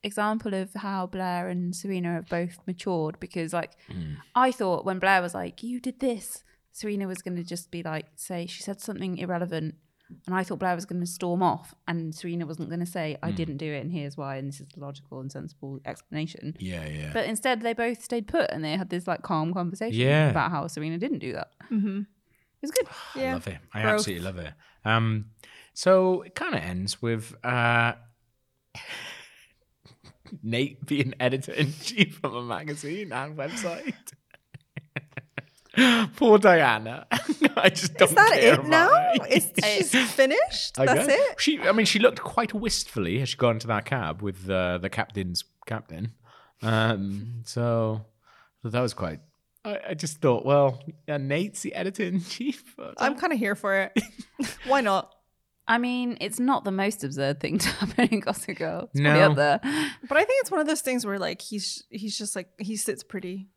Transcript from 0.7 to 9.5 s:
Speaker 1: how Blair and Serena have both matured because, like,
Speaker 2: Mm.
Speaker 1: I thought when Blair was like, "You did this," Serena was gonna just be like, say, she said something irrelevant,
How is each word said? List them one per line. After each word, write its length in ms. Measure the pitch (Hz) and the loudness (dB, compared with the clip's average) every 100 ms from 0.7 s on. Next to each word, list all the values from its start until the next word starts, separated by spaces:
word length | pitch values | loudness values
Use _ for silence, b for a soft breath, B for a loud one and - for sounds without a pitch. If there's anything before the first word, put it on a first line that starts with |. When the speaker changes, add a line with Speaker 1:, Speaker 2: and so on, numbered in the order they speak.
Speaker 1:
how 320 | 208 202 196 180 | -8 -6 -4 -4
Blair 420 | 185 185 180 180 | -4 -4 -4 -4
and 260 | 180 175 | -4 -4
Serena 380 | 180 202 185 175 | -6 -6 -4 -2
have 160 | 170 170 | -4 -4
both 300 | 175 175 - - | -4 -4 -8 -10
matured 520 | 180 - 175 156 - | -6 -2 -2 -2 -6
because, 340 | 185 180 160 | -10 -8 -4
like, 180 | 170 160 _ B | -4 -6 _ B
Speaker 2:
Mm. 260 | 180 160 143 - | -10 -8 -10 -2
Speaker 1:
I 180 | 247 262 | 2 2
thought 320 | 247 196 175 | 2 0 0
when 140 | 196 185 | -2 0
Blair 240 | 190 190 | 4 4
was 100 | 175 | 2
like, 280 | 185 175 - | -6 -8 -10
"You 180 | 233 247 | -10 -8
did 200 | 262 254 | -8 -2
this," 440 | 269 220 - - _ _ _ | -2 -2 -8 -16 _ _ _
Serena 340 | - 214 202 190 | -10 -6 -4 -4
was 140 | 185 | -6
gonna 200 | 202 175 | -6 -8
just 280 | 175 175 - | -6 -10 -10
be 120 | 170 | -10
like, 240 | 170 156 151 | -6 -8 -10
say, 320 | - - 175 170 | -16 -10 -8 -8
she 160 | - | -10
said 180 | - 196 | -10 -10
something 360 | - 202 190 180 | -10 -6 -6 -4
irrelevant, 560 | 180 175 175 | -4 -4 -2